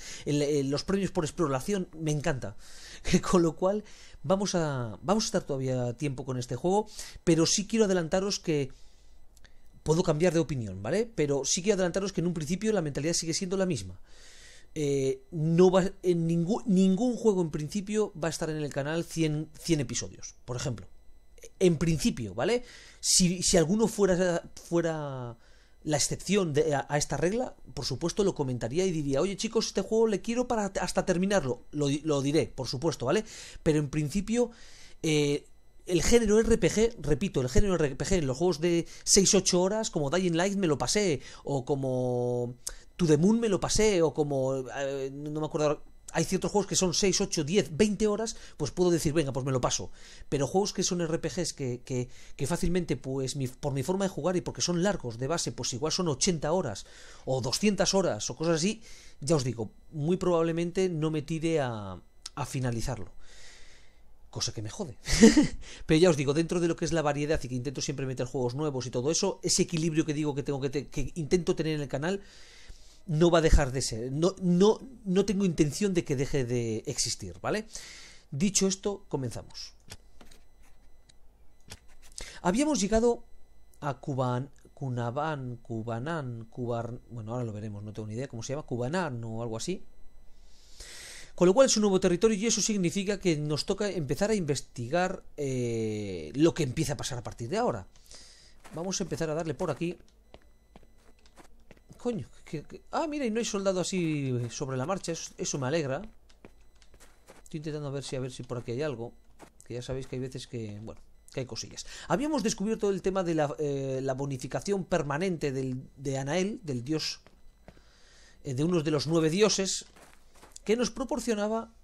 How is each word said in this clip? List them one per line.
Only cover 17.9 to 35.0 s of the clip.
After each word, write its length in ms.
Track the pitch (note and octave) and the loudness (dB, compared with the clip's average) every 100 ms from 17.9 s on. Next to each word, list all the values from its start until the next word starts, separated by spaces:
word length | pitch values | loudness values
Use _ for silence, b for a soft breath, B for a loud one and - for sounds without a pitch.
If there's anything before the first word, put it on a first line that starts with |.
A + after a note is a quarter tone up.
| G#3+ G#3 | -2 -2
va 140 | D#3 E3 | -2 -4
a 20 | |
estar 220 | - D#3+ | -2 -4
en 60 | D#3 | -2
el 140 | D3 | -4
canal 320 | C#3+ C3+ E3 | -4 -2 -4
cien, 460 | E3 D#3+ D#3 D3+ D#3 - | -4 -2 0 0 -4 -10
cien 200 | - D#3 | 0 0
episodios, 560 | A#2 A2+ F#2 F2+ - - - | 0 -4 -8 -12 -16 -16 -10
por 120 | A#2+ | -6
ejemplo. 280 | B2 A2+ - - - - - - - - | -4 -6 -10 -18 -20 -20 -20 -20 -20 2
En 220 | F#3 D#3 | 4 4
principio, 560 | E3 D#3+ A#3+ - G#2+ F#2 | 2 2 0 -2 -6 -2
¿vale? 280 | D3 B3 B B B B | 0 0 B B B B
Si, 420 | - - F3+ F3 | 2 4 4 2
si 160 | - F#3 | 4 4
alguno 300 | D#3 G#3+ A3 | 4 4 2
fuera, 560 | - G3 F3 F#3 E3+ - | 4 4 4 2 0 -4
fuera 800 | - - E3+ E3 D#3 D3 C3 A#2+ A#2 b b b b | -16 0 0 2 -2 -6 -8 -10 -12 b b b b
la 160 | D3+ D3 | -2 0
excepción 560 | - C3+ - G3+ F3 | 0 -2 0 2 2
de, 220 | C#3+ D#3 C#3 | 2 2 0
a, 100 | - | 0
a 120 | D3 | -2
esta 180 | - C#3 | -2 0
regla, 380 | E3 A3+ C4 - - | 0 0 -4 -8 -12
por 100 | - | -8
supuesto 400 | B2+ B2+ E3+ - | -6 -4 -2 0
lo 120 | G3 - | 0 0
comentaría 500 | C3 B2 A2+ D3+ F#3+ | -4 -2 -2 0 0
y 60 | |
diría, 300 | D#3+ C#3+ C3+ | 0 0 0
"Oye, 160 | F#3 G3 | 0 -2
chicos, 280 | A3 A3+ A3 | -2 -2 -2
este 160 | - | -4
juego 240 | F#3+ A3 A3+ | 0 2 2
le 160 | F#3+ | 2
quiero 260 | - A#3 B3 | -2 -2 0
para 200 | A3+ G3+ | -2 -2
hasta 360 | - F3+ - | -4 -2 0
terminarlo". 600 | F3+ F3 F#3+ G3 C#3 A2+ - | 2 2 2 2 0 -4 -6
Lo 160 | D3 C#3+ | -2 0
di-, 140 | D3 D#3 | 0 0
lo 160 | C#3+ | 0
diré, 240 | C#3 D3+ A2+ | 2 2 0
por 220 | - B2 | -4 -6
supuesto, 400 | C3 D#3+ C3+ A#2+ | -2 -2 -2 0
¿vale? 180 | F#3+ - B B B | 0 -2 B B B
Pero 160 | E3+ D3+ | 2 2
en 100 | D3 | 2
principio, 640 | D3+ D3 G3+ G#3+ A#3 A#3 B B B B - | -2 -2 -2 0 0 0 B B B B -4